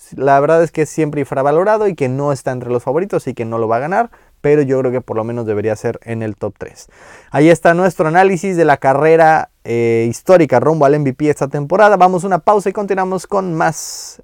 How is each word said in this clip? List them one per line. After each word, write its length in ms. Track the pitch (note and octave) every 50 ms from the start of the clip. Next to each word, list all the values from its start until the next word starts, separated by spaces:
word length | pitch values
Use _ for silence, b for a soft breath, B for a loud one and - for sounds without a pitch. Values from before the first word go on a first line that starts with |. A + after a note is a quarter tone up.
| - - -
La 240 | - C3 C#3 C#3 C#3
verdad 240 | C#3+ D3+ E3 E3 E3+
es 80 | D3+
que 120 | - D#3 D3+
es 60 | -
siempre 320 | - E3 D#3 D3 D3 D3
infravalorado 680 | C3 - C#3 C3+ C3 C#3+ D3+ E3 F#3+ G#3 A3 G#3+ G#3+
y 60 | F#3+ E3
que 160 | - C#3 B2+
no 220 | B2+ C3+ C#3+ D3
está 200 | C#3 B2+ - C#3
entre 200 | B2+ B2+ B2 A#2+
los 120 | B2 A#2+ -
favoritos 440 | C3+ C3+ E3 G3 G#3 F#3 D#3+ -
y 80 | C3+ A#2
que 100 | - A#2
no 140 | A2+ A2+ A2+
lo 80 | A2+
va 80 | A2 A2+
a 40 | A#2+
ganar, 300 | C#3 D#3+ F#3+ A3 A#3+ A#3 b b b b b _
pero 220 | - D3 D3 D3+ C#3
yo 160 | C3 C3 C3
creo 120 | C3 B2+
que 100 | B2 B2+
por 160 | - - A2+
lo 60 | A2 A2
menos 220 | A#2 A#2 A#2+ A2+
debería 300 | G#2+ G#2 G#2 G2+ A2 -
ser 240 | - - A#2 A2+ - _
en 200 | A2+ A2+ A2+ A2
el 120 | G#2+ G2+
top 200 | - A2 G2+ -
tres. 300 | - - - - - - _ B B B B B B B B
Ahí 200 | B C#3 D3+ E3+
está 240 | E3+ - - F3 E3+
nuestro 340 | F3 F#3 F#3 - - F3
análisis 500 | D#3 D#3+ F3+ G3 F#3+ G3 E3 - G3 F#3
de 80 | E3+ D#3+
la 120 | D3+ C#3
carrera, 720 | - - C3+ C3+ C#3 D3+ D#3+ E3 E3 D#3+ D#3 D#3+ D#3 - _ _ _ -
eh, 440 | - A#2 A#2 A#2 A#2 A#2 A2+ A2+ A#2+
histórica 500 | B2 - - - F#3 F3 D#3 B2+ C3 -
rumbo 260 | - D3+ D#3+ D#3 C#3+
al 100 | C#3 D3
M 80 | D3+ D3
V 100 | C3+ B2+
P 160 | - D3+ D3
esta 180 | C#3+ - D3
temporada. 500 | C3+ - D3 C#3+ C#3+ F3+ G3+ G#3+ G#3 G#3
Vamos 260 | F3+ F3+ F#3 F#3 F3 F#3
a 40 |
una 120 | G3+ F#3 E3
pausa 300 | - A3 G#3 G#3 F#3+ G3+
y 40 | F#3+
continuamos 540 | G#3+ G3+ G3 G3 F#3+ F#3 F#3 F#3 F3 -
con 260 | - G3+ F#3+ F#3+ F3+ D#3+
más 680 | D#3+ E3+ E3 D#3 - - - - - - - - -